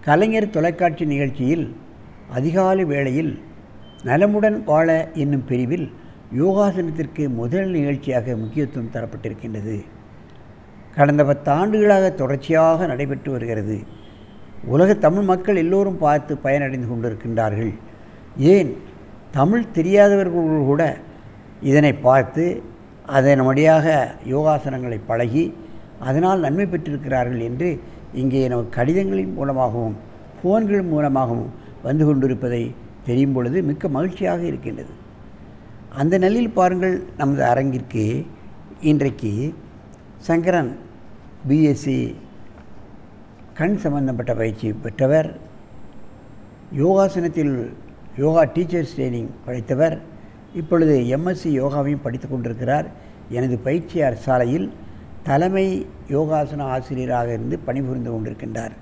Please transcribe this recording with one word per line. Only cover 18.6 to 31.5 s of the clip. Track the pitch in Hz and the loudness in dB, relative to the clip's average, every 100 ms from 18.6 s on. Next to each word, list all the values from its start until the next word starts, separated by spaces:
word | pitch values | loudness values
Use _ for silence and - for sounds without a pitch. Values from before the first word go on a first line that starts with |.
| 156 - - - - - - 135 | 4 -4 -14 -20 -20 -20 -8 0
தமிழ் | 151 233 220 165 | 2 2 0 0
தெரியாதவர்கள் | 165 202 202 202 185 170 160 156 135 | 4 8 8 6 2 0 2 2 2
கூட | 143 160 - - - - - - - 139 | 4 2 -2 -12 -20 -20 -20 -20 -6 4
இதனை | 143 147 120 127 | 6 6 4 6
பார்த்து | 135 113 151 175 - - - - - - 139 | 6 4 0 -2 -2 -10 -20 -20 -20 0 4
அதன் | 135 135 131 | 6 6 4
வழியாக | 135 156 160 160 156 123 - 117 | 6 6 6 6 2 0 -6 -4
யோகாசனங்களை | 135 151 147 143 131 123 110 104 | 0 2 2 -2 -6 -6 -6 -2
பழகி | 117 120 127 170 - - - - - 123 | 0 0 0 -2 -4 -16 -18 -18 -10 -2
அதனால் | 139 180 190 151 | 2 2 2 0
நன்மை | 160 202 | 0 -2
பெற்றிருக்கிறார்கள் | 175 156 143 139 131 120 123 117 | -4 -4 -6 -2 -2 0 -2 -4
என்று | 123 175 143 - - - - | -2 -2 -4 -10 -18 -12 -4
இங்கே | 131 135 131 | 0 0 0
நமக்கு | 123 113 120 | 0 -4 -2
கடிதங்களின் | 127 180 196 190 190 - | 2 2 0 -2 -4 -4
மூலமாகவும் | 139 135 123 117 113 107 - - - - | -4 0 0 0 -4 -6 -14 -20 -20 -6
ஃபோன்கள் | 175 214 214 202 180 | 0 2 2 0 2
மூலமாகவும் | 151 147 135 127 117 113 | 0 2 2 0 -2 -4